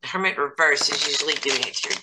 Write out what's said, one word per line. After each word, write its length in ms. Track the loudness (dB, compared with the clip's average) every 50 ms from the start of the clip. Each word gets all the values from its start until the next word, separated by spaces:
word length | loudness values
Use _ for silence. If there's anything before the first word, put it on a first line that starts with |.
| -10
Hermit 320 | -6 -4 0 0 0 0
reverse 520 | 0 -2 -2 2 2 4 4 4 4 2 0
is 180 | 0 0 0
usually 280 | 0 0 -2 -2 -2 -2
doing 280 | -2 -2 -2 0 0 -2
it 120 | -4 -4
to 120 | -4 -4 -4
your 80 | -4 -4